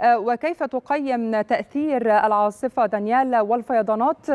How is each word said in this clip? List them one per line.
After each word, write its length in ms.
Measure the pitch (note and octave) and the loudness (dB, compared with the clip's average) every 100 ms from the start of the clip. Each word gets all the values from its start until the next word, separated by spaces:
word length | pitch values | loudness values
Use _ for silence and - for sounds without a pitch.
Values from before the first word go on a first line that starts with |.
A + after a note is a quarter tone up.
آه، 180 | A#3 A#3+ | 2 2
وكيف 440 | G#3+ A#3+ D#4 E4+ | 0 -2 -4 -4
تقيم 760 | C#4 B3+ - D4 C#4 B3 A3+ A3 | -6 -6 -4 -4 -2 -4 -2 -2
تأثير 640 | G#3+ G#3 G#3 C#4 D4+ C4 | 0 -2 -2 -4 -2 0
العاصفة 840 | A3+ G#3 A3 G#3 G#3 G#3 C4 - A3 | 2 4 4 2 0 -2 -4 -2 0
دانيال 500 | G#3 G#3 B3 C4+ A#3+ | 0 0 0 2 0
والفيضانات، 920 | G#3 A#3+ A3+ A#3+ G#3 A3 B3 E4+ - | 0 -2 0 0 0 0 0 -2 -4